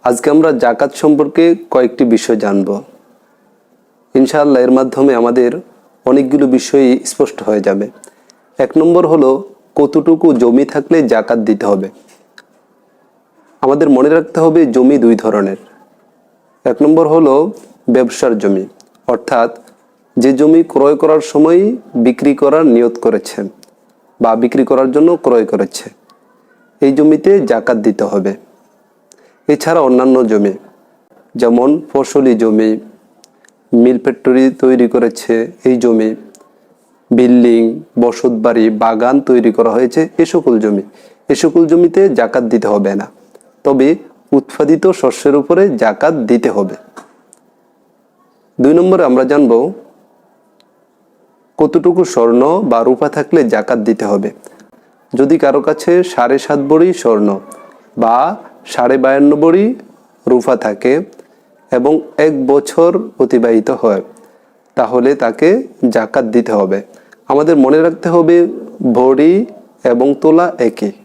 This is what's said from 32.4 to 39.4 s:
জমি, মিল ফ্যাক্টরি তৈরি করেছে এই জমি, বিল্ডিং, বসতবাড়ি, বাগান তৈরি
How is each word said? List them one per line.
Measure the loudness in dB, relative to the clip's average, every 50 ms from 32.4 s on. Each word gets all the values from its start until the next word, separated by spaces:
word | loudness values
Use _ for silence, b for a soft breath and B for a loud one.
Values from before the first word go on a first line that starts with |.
জমি, | 0 0 0 0 0 0 -2 -4 -8 -18 -20 _ _ _ _ _ _ _ _ _ _ _ _ _ _ _ 0 2 2
মিল | 2 2 0 -2
ফ্যাক্টরি | -4 -6 -2 -2 0 2 2 2 0 0 0
তৈরি | 0 0 2 2 0 0 0
করেছে | -2 -2 -2 -4 -8 -6 -4 -4 -4 -4 -6 -10 _ -2 -2
এই | 0 0 0
জমি, | 0 0 0 0 -2 -4 -8 -14 -20 -20 _ _ _ _ _ _ _ _ _ _ _ _ _ _ _ 0
বিল্ডিং, | 2 4 4 4 4 4 4 2 2 0 -2 -4 -6 -16 _ _ -2
বসতবাড়ি, | -2 0 -2 -2 -4 -4 -2 0 -2 0 0 2 0 0 0 0 -2
বাগান | -2 -2 0 0 0 0 0 0 2
তৈরি | 0 2